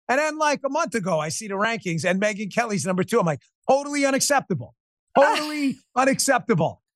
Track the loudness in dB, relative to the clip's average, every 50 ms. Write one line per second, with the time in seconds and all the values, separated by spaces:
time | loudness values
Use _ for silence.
0 | _ -2 0 0 0 0 0 0 0 0 0 0 -2 -4 -2 -2 -2 -2 -2 -4
1 | -2 -2 -2 -2 -2 -4 -6 -8 -8 -6 -4 -2 -2 -2 -2 -4 -4 -4 -4 -2
2 | 0 0 0 2 0 -2 -2 -4 -8 -4 -2 -2 -2 0 -2 -2 -2 -2 -2 -2
3 | -2 0 0 2 2 2 0 -4 -6 _ _ _ _ 2 2 2 2 -2 -2 0
4 | 0 2 2 0 0 2 2 0 0 0 -4 -6 -6 -10 -16 _ _ _ _ _
5 | _ _ 4 4 4 6 4 2 -2 -4 -4 -2 -2 -2 -2 -4 _ _ -2 0
6 | 2 2 2 2 2 2 0 0 0 0 2 2 2 0 -2 -6 _ _ _